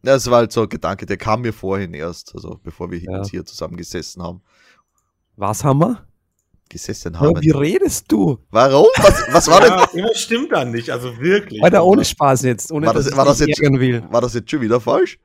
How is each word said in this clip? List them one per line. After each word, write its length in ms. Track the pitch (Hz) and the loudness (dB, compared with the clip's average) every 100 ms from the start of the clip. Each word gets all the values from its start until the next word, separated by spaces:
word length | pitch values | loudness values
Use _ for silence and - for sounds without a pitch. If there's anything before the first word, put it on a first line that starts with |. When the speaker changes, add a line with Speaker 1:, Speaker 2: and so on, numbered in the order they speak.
Speaker 1:
Ja, 100 | 131 | 2
es 160 | 135 120 | 0 4
war 80 | 120 | 2
halt 140 | 113 | 2
so 100 | - | -2
ein 60 | 110 | -4
Gedanke, 360 | - 82 98 | -4 -6 -8
der 120 | 87 98 | -8 -8
kam 240 | - 113 | -4 -4
mir 100 | 120 | -4
vorhin 400 | 104 95 95 95 | -8 -6 -6 -6
erst, 400 | 78 80 85 - | -10 -12 -12 -18
also 260 | - 82 80 | -18 -18 -18
bevor 280 | - - 87 | -18 -14 -12
wir 100 | 87 | -12
Speaker 2:
Ja. 180 | 87 92 | -10 -10
Speaker 1:
uns 120 | 98 | -10
hier 140 | 95 | -12
zusammengesessen 760 | - - 82 85 85 90 78 - | -14 -14 -14 -12 -12 -12 -12 -14
haben. 180 | 87 90 _ _ _ _ _ _ _ _ _ _ | -14 -14 _ _ _ _ _ _ _ _ _ _
Speaker 2:
Was 280 | 101 107 | -6 -4
haben 160 | 147 135 | 0 0
wir? 260 | 185 233 _ _ _ _ _ _ _ | 0 -2 _ _ _ _ _ _ _
Speaker 1:
Gesessen 440 | - - - - | -18 -14 -12 -12
Speaker 2:
Ja, 60 | 82 | -2
Speaker 1:
haben. 200 | 147 170 | 0 2
Speaker 2:
wie 80 | 156 | 0
redest 600 | 143 147 359 381 - _ | 0 0 0 -2 -4 _
du? 260 | 220 180 127 _ | 0 0 -4 _
Speaker 1:
Warum? 360 | 107 135 139 208 - | 2 4 6 6 6
Was, 260 | 202 190 - | 4 4 2
was 160 | 170 - | 0 6
war 120 | 170 233 | 6 6
Speaker 3:
Ja, 200 | 185 170 | 4 0
Speaker 1:
denn? 120 | 165 | 0
Speaker 3:
irgendwas 220 | 208 220 | -4 -4
stimmt 320 | - 233 302 | -4 -4 -2
da 120 | 226 | -4
nicht, 240 | 123 117 117 | -4 -6 -6
also 280 | 135 127 117 | -8 -10 -6
wirklich. 440 | 151 202 - - | 0 0 -2 2
Speaker 2:
Alter, 220 | 170 196 | 4 4
ohne 200 | 175 208 | 4 4
Spaß 380 | - - 143 131 | 2 -2 0 2
jetzt, 280 | 127 117 - | 0 -2 -6
ohne 140 | 156 160 | -4 0
Speaker 1:
War 80 | |
Speaker 2:
dass 100 | 156 | 0
Speaker 1:
das, 80 | 139 | -2
Speaker 2:
ich 60 | 135 | 2
Speaker 1:
war 60 | |
das 140 | 139 147 | 2 2
Speaker 2:
dich 100 | 151 | 0
Speaker 1:
jetzt, 120 | 147 | 0
Speaker 2:
ärgern 200 | 147 135 | 0 2
will. 220 | 127 120 - | 0 -2 -2
Speaker 1:
war 100 | 120 | -2
das 140 | 120 | -2
jetzt 160 | 113 - | -6 -6
schon 100 | 151 | -6
wieder 200 | 113 120 | 0 -2
falsch? 380 | 117 359 359 - | 0 0 -2 -6